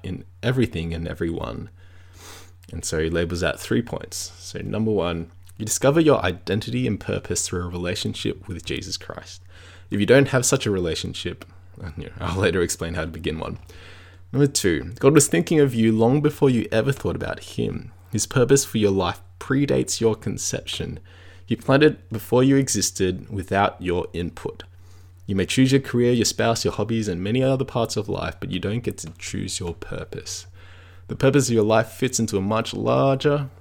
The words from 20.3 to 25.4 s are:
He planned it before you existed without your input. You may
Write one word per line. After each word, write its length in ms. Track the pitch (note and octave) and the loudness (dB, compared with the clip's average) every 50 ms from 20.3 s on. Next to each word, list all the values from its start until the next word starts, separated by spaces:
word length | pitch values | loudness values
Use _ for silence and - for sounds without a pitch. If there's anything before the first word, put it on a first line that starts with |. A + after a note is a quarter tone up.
| - - - - - - - - - - E2+ E2 E2 E2+ - - - - - - - - - | -6 -6 -6 -6 -6 -6 -6 -8 -8 -6 -6 -8 -8 -10 -14 -18 -20 -20 -20 -20 -20 -12 -6
He 100 | - A#2+ | -4 -4
planned 280 | - - - C3 C#3 D#3 | -2 2 4 6 8 6
it 260 | D3+ D3+ - - - | 6 6 2 -8 -8
before 340 | A2+ G#2+ - - A#2 B2 C3 | -8 -8 -2 2 4 4 6
you 120 | C3+ C#3 | 6 6
existed 720 | C#3 C3+ C3 - G#2 F2+ - - - F#2+ F#2 F2+ - - - | 4 4 2 0 0 0 -2 0 0 0 0 0 -2 -6 -8
without 500 | G#2+ G2 F2 - G2 G2 G2+ G2+ - - | -8 -8 -4 0 2 2 2 2 0 -2
your 280 | F#2 F2+ F2 F2 E2 - - | -4 -2 -2 -2 -2 -4 -4
input. 500 | E2+ F2 E2 - - - - - - - - - - - - - - - - - - - | -6 -6 -6 -6 -8 -10 -10 -10 -10 -16 -20 -20 -20 -20 -20 -20 -20 -20 -20 -20 -12 -6
You 80 | - G2 | -2 0
may 100 | F#2+ | 0